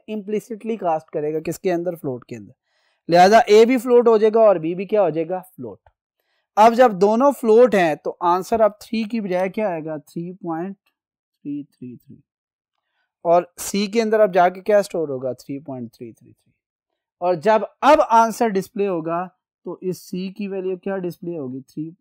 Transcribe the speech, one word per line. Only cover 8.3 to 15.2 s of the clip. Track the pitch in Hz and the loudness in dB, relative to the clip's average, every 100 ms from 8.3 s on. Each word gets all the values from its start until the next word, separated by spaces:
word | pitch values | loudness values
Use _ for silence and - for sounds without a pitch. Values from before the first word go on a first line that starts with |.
| 180 180 226 | -2 -2 0
अब | 208 208 | 0 -2
थ्री | - 226 220 | -10 -8 -6
की | 233 | -6
बजाय | 196 180 190 | -4 -4 -4
क्या | 185 214 | -4 -6
आएगा? | 165 156 156 | -6 -8 -12
थ्री | - 175 170 | -12 -14 -12
पॉइंट | 185 170 165 185 196 | -12 -10 -8 -10 -12
थ्री | _ _ _ _ _ _ 147 147 | _ _ _ _ _ _ -12 -12
थ्री | 139 _ 123 120 | -12 _ -20 -20
थ्री। | _ 113 _ _ _ _ _ _ _ _ _ _ 170 | _ -20 _ _ _ _ _ _ _ _ _ _ 0
और | 170 175 - | 0 0 -8
C | - 196 208 | -8 -6 -4
के | 226 | -2
अंदर | 220 214 | 0 2
अब | 214 | 2
जाके | 180 180 185 | 4 2 0
क्या | 196 208 | 0 0
स्टोर | 196 180 151 | 0 -4 -6
होगा? | 131 | -6